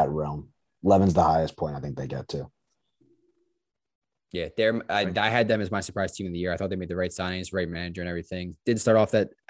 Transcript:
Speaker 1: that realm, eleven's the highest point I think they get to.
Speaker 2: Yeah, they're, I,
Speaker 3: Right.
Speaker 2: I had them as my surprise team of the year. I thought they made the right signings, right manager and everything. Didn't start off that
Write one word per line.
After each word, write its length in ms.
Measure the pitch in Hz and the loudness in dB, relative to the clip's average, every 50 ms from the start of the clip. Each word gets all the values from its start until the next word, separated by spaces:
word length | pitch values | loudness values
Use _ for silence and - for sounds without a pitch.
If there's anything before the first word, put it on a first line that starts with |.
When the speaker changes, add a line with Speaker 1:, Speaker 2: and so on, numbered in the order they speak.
| 78 | 4
Speaker 1:
that 60 | 69 | 4
realm, 400 | 73 78 76 73 73 73 71 - _ _ _ _ _ _ - | 2 -2 -4 -4 -6 -8 -10 -14 _ _ _ _ _ _ 4
eleven's 300 | 95 98 95 98 95 80 | 6 6 6 6 6 6
the 80 | 92 85 | 6 4
highest 320 | 78 80 80 80 76 - | 4 4 4 2 0 -2
point 180 | - 85 76 73 | -4 -6 -6 -6
I 60 | 69 | -6
think 160 | 67 73 67 | -8 -8 -8
they 100 | 67 67 | -8 -8
get 220 | 65 67 67 67 - | -8 -8 -8 -8 -8
to. 180 | - 69 65 65 _ _ _ _ _ _ _ _ _ _ _ _ _ _ _ _ _ _ _ _ _ _ _ _ _ _ _ _ _ _ _ _ _ _ _ _ | -8 -8 -8 -10 _ _ _ _ _ _ _ _ _ _ _ _ _ _ _ _ _ _ _ _ _ _ _ _ _ _ _ _ _ _ _ _ _ _ _ _
Speaker 2:
Yeah, 200 | - 87 82 - - | -8 -8 -8 -4 -2
they're, 240 | - 110 110 113 117 - - | 0 2 2 2 0 -2 -2
I, 160 | 95 104 101 | -2 0 0
Speaker 3:
Right. 120 | 92 90 104 | 0 0 0
Speaker 2:
I 100 | 104 110 | 0 2
had 180 | 113 120 113 107 | 2 2 2 2
them 120 | 110 107 | 2 0
as 120 | 101 90 104 | 0 -2 -2
my 80 | 101 | -4
surprise 320 | 92 - - 104 95 92 - | -4 -4 -4 -2 -2 -2 -4
team 160 | - 98 90 | -6 -8 -6
of 40 | 85 | -4
the 60 | 85 | -4
year. 140 | 87 90 87 | -2 -2 -2
I 40 | |
thought 140 | 82 98 95 | -2 -4 -4
they 60 | 95 | -4
made 120 | 92 90 85 | -4 -6 -4
the 80 | 87 | -4
right 140 | 90 90 87 | -2 -4 -4
signings, 420 | - - 92 90 92 92 90 - - | -4 -4 -4 -4 -4 -6 -6 -6 -4
right 160 | 95 90 85 | -4 -4 -4
manager 320 | 85 82 87 87 85 90 | -4 -6 -8 -8 -8 -8
and 80 | 87 87 | -6 -6
everything. 480 | 87 87 87 - 92 90 90 90 82 - _ | -6 -6 -8 -8 -8 -8 -8 -8 -10 -6 _
Didn't 160 | 123 117 107 | -2 0 2
start 160 | - 120 110 110 | 4 6 6 6
off 120 | 107 - | 6 4
that 200 | - - - - - _ _ - | 4 2 0 0 -4 _ _ -4